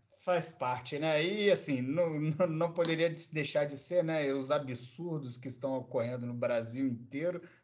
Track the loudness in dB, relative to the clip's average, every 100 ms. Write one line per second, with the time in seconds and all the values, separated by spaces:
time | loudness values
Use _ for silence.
0 | _ -8 0 0 0 -4 -2 -2 -4 -2
1 | 2 2 2 4 4 4 2 0 0 2
2 | 2 2 0 2 2 2 0 2 2 4
3 | 2 0 -4 -2 0 0 0 -2 0 2
4 | 2 2 2 0 2 0 0 -8 -8 -8
5 | -4 -4 -6 -8 -10 -6 -2 -2 -2 -2
6 | -2 -2 -4 -2 0 2 0 0 0 -2
7 | -6 -4 -2 -2 -8 -20